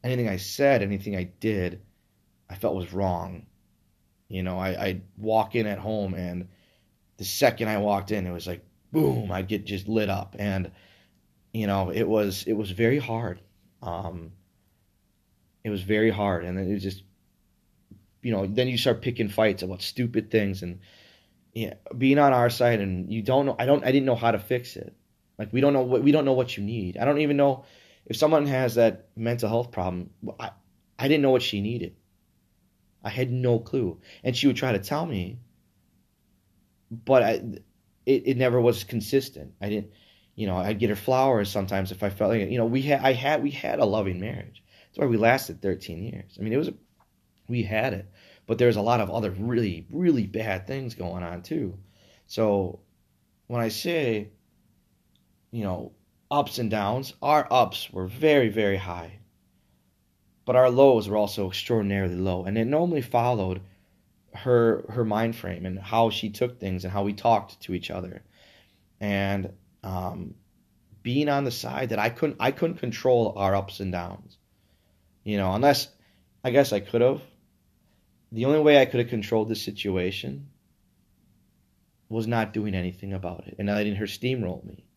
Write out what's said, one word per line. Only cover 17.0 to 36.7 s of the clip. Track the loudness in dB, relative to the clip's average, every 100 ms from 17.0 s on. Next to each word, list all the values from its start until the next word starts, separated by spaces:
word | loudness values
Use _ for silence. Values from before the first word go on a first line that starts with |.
| -18 _ _ _ _ _ _ _ _ -20 _ _
you | -2
know, | -2 0
then | 0 0
you | 0
start | 0 0
picking | -2 -4 -2
fights | 2 2 2
about | -6 -8
stupid | -10 -4 -2 -2 0
things | 0 0 -4
and, | -8 -12 -18 -20 -20 _ _ _ _
yeah, | -8 -8 -10 -14 0
being | 2 6
on | 6
our | 6 4
side, | 4 2 2
and | 0 -4 -4
you | -4
don't | 0 2 2
know, | -2
I | 2
don't, | 2
I | 4
didn't | 2 2
know | 2
how | 2
to | 0
fix | -2 -4 -4 -14
it. | -16 _ _ _ _ -12
Like, | -4
we | 2
don't | 4
know | 4
what, | 2 4
we | 4
don't | 4
know | 4
what | 2 0 -4
you |
need. | -6 -4 -6 -2
I |
don't | 0 2
even | 2 4
know | 4 2 -8 -20 -20 _ -10
if | 0
someone | 4 4 4
has | 2 2 4
that | 4 4 -14 -6
mental | -4 -2 0
health | 0 -2
problem. | -4 -4 -4 -10 _ -14 -10
I, | -14 -14 _ _ _ -4
I | 2
didn't | 4
know | 6
what | 4
she | 2 -2
needed. | -4 -4 -8 -12 _ _ _ _ _ _ _ _ _ _
I | -10
had | -4 -2
no | 0 2 2
clue. | 0 -2 -2 -6 -18 -6
And | -4 2
she | 2
would | 2
try | 0
to | -2
tell | -2 -4
me, | -2 -4 -6 -10 -20 _ _ _ _ _ _ _ _ _ _ _ _